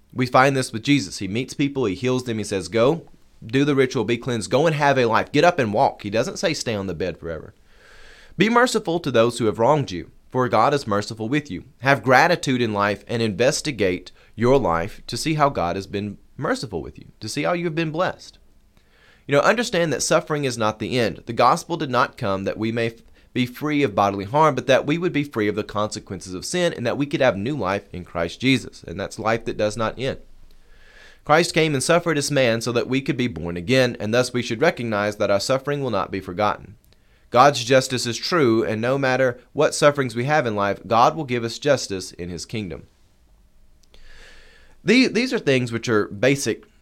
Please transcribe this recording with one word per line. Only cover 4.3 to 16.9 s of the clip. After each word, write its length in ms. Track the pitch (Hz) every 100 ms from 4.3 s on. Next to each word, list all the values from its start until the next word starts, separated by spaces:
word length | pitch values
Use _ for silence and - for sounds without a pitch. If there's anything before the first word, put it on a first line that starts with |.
| 117 -
go 160 | 127 165
and 100 | 151
have 220 | 143 139
a 80 | 117
life, 260 | 107 -
get 120 | 143
up 160 | 170 175
and 120 | 110
walk." 300 | 104 135 -
He 80 | 104
doesn't 300 | 107 185 -
say, 160 | 180 147
"Stay 180 | 127
on 140 | 104 95
the 80 | 80
bed 240 | 92 78
forever." 340 | 82 80 - _ _ - - - - - - -
"Be 140 | 214
merciful 500 | 233 254 226 - 170
to 100 | 151
those 260 | 120 120 120
who 80 | 110
have 140 | 104
wronged 320 | 117 151 104
you, 180 | 87 - - _
for 180 | 127 120
God 240 | 110 127
is 140 | 143 -
merciful 420 | 101 101 110 110
with 220 | 147 143
you. 140 | 87 - _
Have 200 | 135 139
gratitude 600 | 113 127 170 165 143 123
in 100 | 117
life 320 | 104 104 101 -
and 140 | 117
investigate 920 | 113 92 127 151 160 110 95 90 - - -
your 240 | - 120 139
life 460 | 95 82 85 - -
to 120 | 117
see 180 | 156 151
how 140 | 143
God 260 | 98 87 92
has 100 | 95
been 320 | 101 104 - _ -
merciful 460 | 160 262 117 85
with 160 | 60